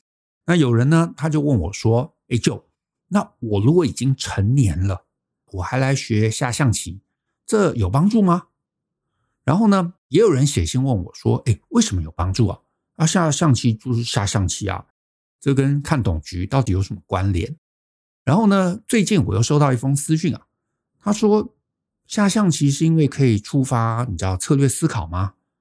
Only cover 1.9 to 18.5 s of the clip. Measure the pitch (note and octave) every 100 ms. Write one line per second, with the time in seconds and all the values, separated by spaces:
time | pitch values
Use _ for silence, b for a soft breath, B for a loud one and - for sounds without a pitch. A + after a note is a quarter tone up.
1.9 | A#2 D3+ _ - A#2+ - G#2 _ _ _
2.9 | _ - G3+ - - A#2 G2+ A2 F3 C#3
3.9 | - B2+ C3+ - - G2 C#3 G#2+ D#2+ F#2+
4.9 | F2 _ _ _ _ _ F#2+ F#2 B2+ C3+
5.9 | C3+ - G#2+ A2 - B2+ A2+ C3+ - -
6.9 | F#2+ _ _ _ _ - A3 F3 A#2 F2+
7.9 | B2+ G3 A3+ F#3+ E3+ - _ _ _ _
8.9 | _ _ _ _ _ - F3 A3 G3 F3
9.9 | - _ D3+ A3+ C3 C#3+ - E2+ B2+ C3+
10.9 | G#2+ F2 - A2+ A#2 - G2+ _ A#3 -
11.9 | F#2 D#2+ - F#2 F#2 G2+ - _ _ _
12.9 | - E3 F#3+ D#3+ C#3 E3 A#2+ B2+ G#2+ B2+
13.9 | A#2 A#2 - G2+ A2 F#2 - G2 F#2+ -
14.9 | _ _ _ _ _ C#3 C3+ C3+ C#3+ C#3
15.9 | D3+ F#2+ E2 - F2 F#2 C#3 A2 F#2 G2
16.9 | G2+ - F#2 G2 E2+ - D#3 _ _ _
17.9 | _ _ _ - F3 G#3+